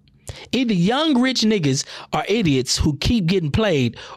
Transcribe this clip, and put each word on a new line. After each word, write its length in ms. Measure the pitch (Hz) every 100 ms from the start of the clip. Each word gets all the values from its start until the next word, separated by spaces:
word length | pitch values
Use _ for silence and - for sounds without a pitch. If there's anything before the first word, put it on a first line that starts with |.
| _ _ - - -
Either 200 | 233 247
young 480 | 185 180 262 320 247
rich 200 | 262 247
niggas 440 | 214 214 143 131 - - -
are 120 | 156 -
idiots 500 | 226 175 131 123 -
who 180 | 160 135
keep 280 | - 233 165
getting 240 | 190 156
played, 480 | 208 214 147 120 - -